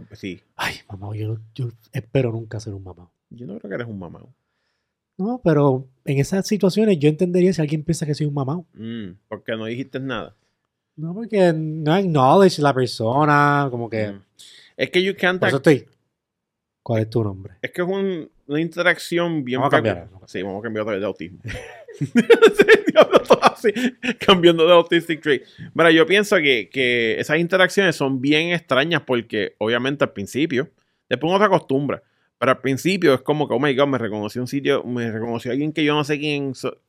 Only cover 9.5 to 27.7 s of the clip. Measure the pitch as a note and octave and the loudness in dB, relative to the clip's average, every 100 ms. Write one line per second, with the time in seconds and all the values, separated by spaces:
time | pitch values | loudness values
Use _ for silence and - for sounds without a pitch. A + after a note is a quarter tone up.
9.5 | A2+ A2 A#2+ C3+ C3+ C3 A#2 E2+ _ _ | -6 -6 -8 -8 -8 -6 -6 -8 _ _
10.5 | _ _ _ _ - D#3+ F#3 A3+ G#3 F3+ | _ _ _ _ -14 -10 -10 -4 2 2
11.5 | D#3+ D#3 D#3 D3+ F3 F#3+ D3+ C3 E3+ G3 | 2 -4 -4 0 0 2 4 6 6 6
12.5 | E3+ D3 C3 B2+ - A2+ C3 D3+ D3 D3 | 4 0 2 -2 -2 -2 2 4 4 4
13.5 | C#3+ C#3+ A#2+ A#2 A2 G#2+ G2 _ _ - | 2 0 -4 -6 -4 -6 -8 _ _ -20
14.5 | - - - - F3+ F#3+ F#3+ F3+ F#3 F#3+ | -20 -16 -6 -2 0 0 0 -2 0 0
15.5 | C#3 E3 C3+ - _ _ _ _ _ _ | 2 4 2 0 _ _ _ _ _ _
16.5 | _ _ _ - A2+ A2 A#2+ G#2+ F#2+ F#2+ | _ _ _ -4 -2 -2 -2 -4 -6 -16
17.5 | F2+ - - F3+ G3 G3 F3+ - _ - | -14 -12 -6 -6 -4 -4 -6 -10 _ -6
18.5 | D3 E3 E3+ F3 E3+ - E3+ E3+ D#3+ B2+ | -4 -4 -2 -2 -2 -4 -4 -2 -4 -4
19.5 | B2+ C3+ C3 A2 F2+ F2+ - - G#2 F#2+ | -2 0 2 0 -4 -8 -20 -14 -10 -8
20.5 | F#2+ A#2 G#2+ G#2+ G2+ G2+ F#2+ E2+ F#2+ A2 | -8 -8 -6 -4 -4 -4 -8 -12 -14 -14
21.5 | - - - - - C#3+ A#3+ - A#4 A4 | -14 -14 -20 -18 -10 -2 0 4 6 6
22.5 | - G4 G#4+ - D#4+ C#4+ B3 - C4 A3 | 6 6 6 4 4 6 6 4 4 4
23.5 | - A3 G#3+ B3+ - B3+ - - F#3+ E3+ | 0 -4 -2 -4 -6 -8 -4 2 4 6
24.5 | E3 D#3+ F3 E3+ E3+ E3 D#3 D3+ B2+ - | 6 6 6 6 0 0 -4 0 -2 -2
25.5 | - - - E3 D#3+ E3 G3 G#3 G3 D3 | -20 -10 2 4 6 4 2 2 2 4
26.5 | B2 F#2+ C3 B2+ A#2+ A2+ G#2+ - D#3 E3+ | 2 0 -2 0 0 0 -2 0 0 0
27.5 | F#3 F3+ | 2 2